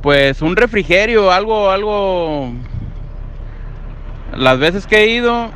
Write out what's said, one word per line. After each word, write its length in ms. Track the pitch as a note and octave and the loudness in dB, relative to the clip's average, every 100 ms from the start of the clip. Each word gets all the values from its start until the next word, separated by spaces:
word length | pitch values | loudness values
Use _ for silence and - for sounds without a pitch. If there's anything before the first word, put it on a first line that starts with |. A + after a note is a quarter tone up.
pues 400 | - C#3+ C#3 C3+ | 4 4 4 2
un 140 | D#3 F#3 | 0 2
refrigerio, 760 | A#3 A3 D3+ F3+ A3 A3+ F#3+ | 2 0 2 2 4 4 4
algo, 380 | F3+ G#3+ A3 G3+ | 2 2 0 2
algo. 840 | F#3+ G#3+ G#3 G3 F#3 D#3+ D3+ B2+ A#2+ B2 - - - - - - - - - - - - - - - - | 2 0 -2 0 -2 -2 -4 -4 -8 -8 -8 -8 -10 -12 -12 -12 -12 -12 -12 -12 -12 -12 -12 -12 -12 -12
Las 240 | - C3 B2+ | 0 2 4
veces 300 | D3+ F#3+ - | 2 0 2
que 120 | G#3+ | 4
he 80 | G#3+ | 4
ido 400 | A#3 A#3+ A#3 A3+ | 2 0 0 -4